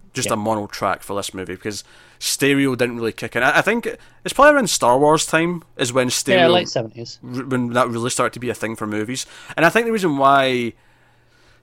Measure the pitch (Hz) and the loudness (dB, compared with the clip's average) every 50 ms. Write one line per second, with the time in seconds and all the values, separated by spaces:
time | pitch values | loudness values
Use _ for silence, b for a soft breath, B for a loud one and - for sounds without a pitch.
0 | - - - 131 123 104 117 110 104 113 110 107 104 101 - - 117 98 87 - | -16 -14 -10 -6 -4 -2 -2 -2 -2 -2 -2 -2 -4 -8 -8 -4 -2 -2 -2 -4
1 | - - 98 101 95 - - 95 92 87 92 - - 110 101 101 - b b b | -6 -8 -8 -8 -8 -8 -8 -10 -10 -10 -10 -10 -8 -10 -10 -10 -12 b b b
2 | b b b b b - - - 139 139 139 139 139 135 127 120 123 123 117 117 | b b b b b -6 -2 0 2 2 2 4 2 2 0 0 -2 -2 -2 -4
3 | 113 110 - - 123 110 - 120 123 135 135 165 - 190 226 240 - 226 - - | -4 -4 -4 -6 -8 -6 -2 0 2 2 2 2 2 0 0 -2 -4 -6 -10 -10
4 | b b b b b 180 - - 277 302 294 277 226 165 - - 131 117 123 131 | b b b b b -4 2 4 6 6 6 6 2 0 0 2 4 4 4 6
5 | 147 147 156 151 - - - 165 165 175 180 165 - _ _ - 135 117 120 131 | 6 4 4 4 2 0 0 0 0 0 -2 -6 -10 _ _ -6 -4 -2 0 0
6 | 127 127 - - - 190 190 185 170 165 175 180 165 - - 139 113 110 - 120 | 0 0 -2 -4 0 2 4 4 4 4 4 2 0 -2 -4 -6 -6 -8 -10 -14
7 | 117 - - - - 123 123 131 127 139 131 127 123 117 117 123 127 123 117 117 | -16 -16 -16 -18 -14 -12 -10 -8 -6 -2 -2 -2 -2 0 2 2 2 2 0 -4
8 | 117 123 - - 123 110 - 123 123 120 104 - - 110 113 - 117 107 107 107 | -4 -4 -2 -2 -2 -2 -4 -6 -8 -8 -6 -6 -6 -8 -6 -6 -8 -6 -4 -4
9 | 107 113 131 131 - B B B B B B 147 156 165 - 226 233 233 226 214 | -4 -6 -6 -10 -10 B B B B B B 2 2 2 2 2 0 0 -2 -2
10 | 190 170 143 139 139 135 139 139 135 131 127 123 120 113 - b b b b b | 0 0 0 4 4 6 6 6 4 2 0 -2 -2 -4 -6 b b b b b
11 | b b b b b b b b b b b b | b b b b b b b b b b b b